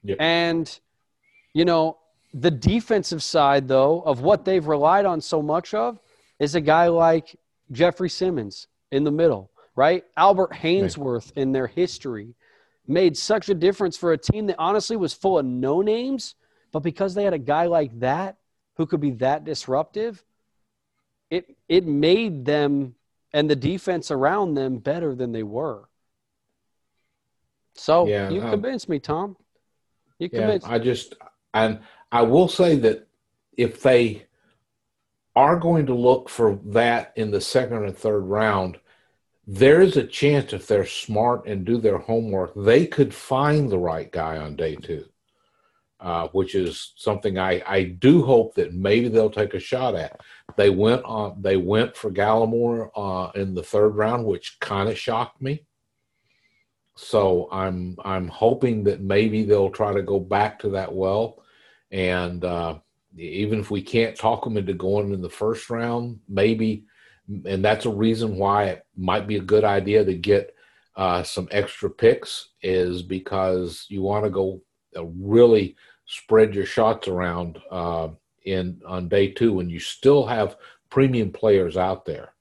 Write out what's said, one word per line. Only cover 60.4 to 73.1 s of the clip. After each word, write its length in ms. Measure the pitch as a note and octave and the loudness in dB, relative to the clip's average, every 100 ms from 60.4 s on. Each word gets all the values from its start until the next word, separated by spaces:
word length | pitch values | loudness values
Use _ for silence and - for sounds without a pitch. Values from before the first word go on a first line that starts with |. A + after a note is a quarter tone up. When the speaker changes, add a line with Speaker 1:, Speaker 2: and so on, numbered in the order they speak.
| G#2+ - | -2 -2
Speaker 1:
to 100 | G#2+ | -6
that 240 | F#2+ F#2+ | -4 -6
well. 500 | F#2 F#2+ G2+ A#2 - _ _ _ _ _ | -4 -2 -2 -4 -8 _ _ _ _ _
And, 540 | G2 F#2 F#2 F2+ F2+ F2+ | -4 -2 -2 -4 -6 -6
uh, 340 | F2 E2+ D#2 _ _ _ F2 | -4 -6 -8 _ _ _ -18
even 420 | E2 F2 G#2 G#2+ | -12 -6 -4 -4
if 100 | G2 | -4
we 120 | G#2 | -6
can't 340 | F#2+ A#2 A2+ - | -2 0 0 0
talk 280 | A2 A2+ | -2 0
them 140 | A#2 G#2+ | -4 -4
into 160 | F#2+ | -4
going 400 | F2 F#2 G2+ G2+ | -4 -2 -2 -2
in 80 | G2 | -4
the 80 | F2+ | -8
first 400 | - G#2+ A2+ - | -6 -4 -4 -8
round, 500 | A#2 A#2 A#2+ A#2+ A2 _ | -6 -4 -6 -6 -12 _
maybe, 560 | G2 G#2+ A2 A2 G#2+ _ _ _ _ - G2+ F#2+ | 0 0 2 -2 -4 _ _ _ _ -14 -12 -6
and 180 | F#2+ | 0
that's 220 | G#2 G#2+ A#2+ | 0 0 -2
a 40 | |
reason 480 | G#2 A2 A2+ A2+ F#2+ | 0 0 0 -4 0
why 280 | G2 G2+ G2 | 0 2 0
it 200 | F2+ _ - | -4 _ -6
might 300 | F#2 G#2 G2+ | -2 -2 -2
be 100 | G#2 | -6
a 40 | |
good 220 | F#2 G#2+ | 2 2
idea 400 | G#2 G2+ F#2+ G#2+ | 4 0 2 2
to 100 | F#2+ | 2
get, 420 | F#2 F#2 G2+ - _ _ _ _ - | -2 2 2 0 _ _ _ _ -4
uh, 280 | F#2 F2 | 0 0
some 240 | F2+ - F2+ | -2 -8 -4
extra 380 | G2+ G#2 - G2+ | -4 -4 -6 -8
picks, 600 | - A2+ A#2+ - - - _ | 2 4 4 -4 -14 -14 _
is 400 | F#2 F#2 F2+ F2+ | -2 0 0 -4
because 840 | F2+ | -6